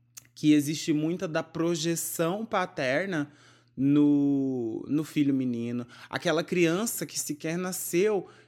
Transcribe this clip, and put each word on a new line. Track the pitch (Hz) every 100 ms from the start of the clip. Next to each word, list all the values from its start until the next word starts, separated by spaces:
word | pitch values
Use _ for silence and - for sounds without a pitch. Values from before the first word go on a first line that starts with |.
| _ - -
que | - 151
existe | 151 143 156 -
muita | 151 156 175 185
da | 160
projeção | 160 160 165 170 165 165 - - 165 202
paterna | 226 202 180 - 131 143 196 165 143 - - _ _ -
no, | 139 147 147 143 143 139 135 127 113 110 -
no | 147
filho | 147 151 139
menino. | 135 127 117 117 120 120 - -
Aquela | - 175 160
criança | 170 180 165 175 226 -
que | 160 -
sequer | - 147 160 170
nasceu | 185 180 - 170 208 202 - -